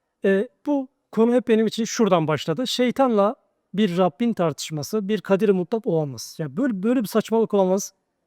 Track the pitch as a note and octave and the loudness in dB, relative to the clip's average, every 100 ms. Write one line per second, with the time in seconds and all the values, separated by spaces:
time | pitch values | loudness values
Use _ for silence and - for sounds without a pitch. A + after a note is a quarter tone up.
0 | _ _ G3+ G3 B3 _ D4 C#4+ C4 _ | _ _ 0 0 -2 _ -4 -4 -4 _
1 | _ - A#3 B3 A#3 A3 A3 - A3+ - | _ 0 2 2 2 2 2 -2 -4 0
2 | G#3 F3+ D#3 D3+ - D#3 C4 - B3 - | 2 4 2 -2 -2 -4 -4 -2 0 2
3 | C4+ G#3+ G3+ C#4 _ _ _ F#3+ G#3+ E3+ | 2 2 2 -2 _ _ _ -2 0 2
4 | F#3 - A#3 G3+ E3+ C#3 - D#3 C3+ A3 | 0 2 -2 0 -2 -2 -8 -8 -6 -6
5 | F#3+ G#3+ - G3 G#3 F#3+ F3 A#3 G#3 E3 | -4 -4 0 2 2 2 0 -4 0 0
6 | D3 A#2+ - - D#3 C#3 C4 G3 G#3+ B3+ | -2 -6 -12 -10 -8 -4 -2 -2 0 0
7 | G3+ A3 - A3+ A3 G3+ F#3 F#3+ - _ | 0 -2 0 0 2 2 2 0 -4 _
8 | _ _ | _ _